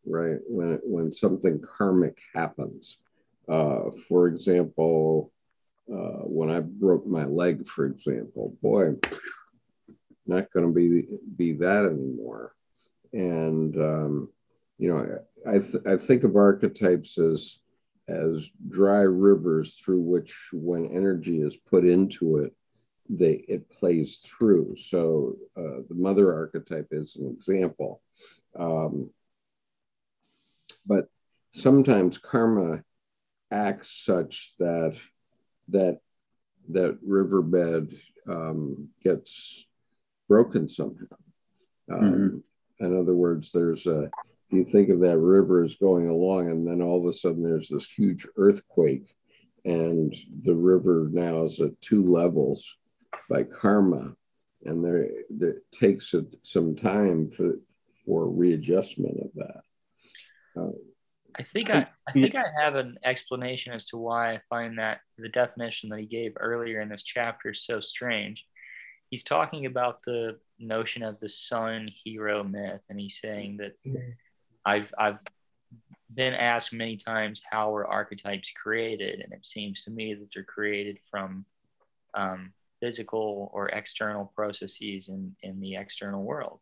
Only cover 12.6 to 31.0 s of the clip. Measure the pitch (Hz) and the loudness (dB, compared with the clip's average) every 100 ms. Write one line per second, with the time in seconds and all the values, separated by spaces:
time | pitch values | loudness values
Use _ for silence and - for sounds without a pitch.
12.6 | _ _ _ _ _ 107 90 82 80 80 | _ _ _ _ _ -4 -2 0 0 0
13.6 | 78 78 76 78 76 73 - _ _ _ | 0 0 0 0 -2 -4 -6 _ _ _
14.6 | _ _ 90 78 58 - - _ - 101 | _ _ 0 0 -2 -8 -14 _ 0 2
15.6 | 101 - - 92 - 123 104 101 101 98 | 2 -6 0 0 4 4 6 8 6 6
16.6 | 107 - 98 87 - - 82 80 - - | 0 2 2 2 0 0 2 2 -6 -20
17.6 | _ _ _ _ - 80 80 80 78 _ | _ _ _ _ -10 -2 -2 -2 -8 _
18.6 | - 87 98 101 98 92 98 95 85 80 | -8 4 6 6 6 8 8 8 4 0
19.6 | 78 - - 92 85 90 80 - - 85 | 0 -8 0 0 2 0 0 -18 -12 -8
20.6 | 82 87 82 90 98 90 80 80 76 - | -4 -2 -2 0 0 0 -2 -2 -2 -4
21.6 | _ 95 87 87 95 - 85 78 71 _ | _ 6 8 6 4 0 0 0 -2 _
22.6 | _ _ _ _ _ 85 85 78 - 90 | _ _ _ _ _ 2 2 2 -4 -8
23.6 | - _ 90 85 71 - - - 113 90 | -8 _ 0 0 -2 -8 -20 0 4 6
24.6 | 71 - - 90 82 80 64 - - - | 4 -8 -4 0 2 0 -2 -6 -14 -12
25.6 | 80 65 65 85 92 98 95 80 78 82 | -10 -10 -10 -4 0 4 4 4 -6 -10
26.6 | - 80 73 78 76 - 69 62 - 95 | -8 -10 -8 -8 -10 -10 -10 -8 -2 0
27.6 | 90 - 73 - _ _ - _ _ - | 0 -4 -10 -10 _ _ -20 _ _ -8
28.6 | 85 80 78 73 - _ _ _ _ _ | -4 -2 -2 -6 -10 _ _ _ _ _
29.6 | _ _ _ _ _ _ _ _ _ _ | _ _ _ _ _ _ _ _ _ _
30.6 | - - - - | -20 -20 0 0